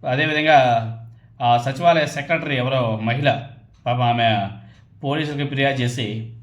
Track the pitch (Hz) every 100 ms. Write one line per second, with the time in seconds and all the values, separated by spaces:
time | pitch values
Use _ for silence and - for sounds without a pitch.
0 | 143 127 156 151 156 147 127 117 113 -
1 | - - - - 120 120 127 127 170 165
2 | 147 151 139 165 160 135 123 131 120 110
3 | 110 123 127 - - - - _ - 123
4 | 120 120 117 107 98 - - - _ -
5 | 139 147 151 143 143 135 139 131 120 120
6 | 107 110 110 -